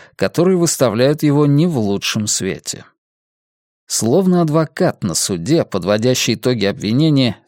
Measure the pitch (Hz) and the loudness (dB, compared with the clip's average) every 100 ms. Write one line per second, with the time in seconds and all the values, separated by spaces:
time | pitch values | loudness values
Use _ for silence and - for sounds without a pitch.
0 | - - 95 - 175 185 170 - 127 104 | -20 -4 -2 0 2 2 0 0 0 2
1 | 131 151 151 143 147 143 180 143 104 101 | 0 0 0 2 4 2 2 0 -2 -2
2 | - - 107 - 95 78 - - - _ | -4 -4 -4 -4 -4 -6 -10 -12 -16 _
3 | _ _ _ _ _ _ _ _ - - | _ _ _ _ _ _ _ _ -8 -4
4 | 110 156 185 180 165 156 156 - 175 - | 0 2 4 2 2 0 -2 -2 -2 -2
5 | 101 80 - 92 85 160 - 98 87 104 | -4 -4 -4 -4 0 0 0 -2 0 0
6 | 120 127 - 110 127 123 98 98 95 120 | 2 0 -2 -2 -2 0 -2 -2 -2 0
7 | 156 139 127 95 | 2 2 0 -4